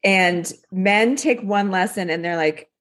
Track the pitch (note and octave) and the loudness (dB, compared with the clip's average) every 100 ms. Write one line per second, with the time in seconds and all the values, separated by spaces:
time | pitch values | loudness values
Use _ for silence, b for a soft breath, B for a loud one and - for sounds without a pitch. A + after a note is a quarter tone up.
0 | G3 F#3+ F3+ F3 E3+ - _ F#3 G3 G#3 | 2 4 4 0 -4 -12 _ -2 2 2
1 | A3+ C#4 D#4 A#3+ G3+ G3+ G3+ F#3 G3+ - | 2 2 0 -2 0 -2 0 0 -2 -4
2 | F3 E3 E3+ E3+ D#3 D#3 - _ | -4 -4 -4 0 0 -2 -10 _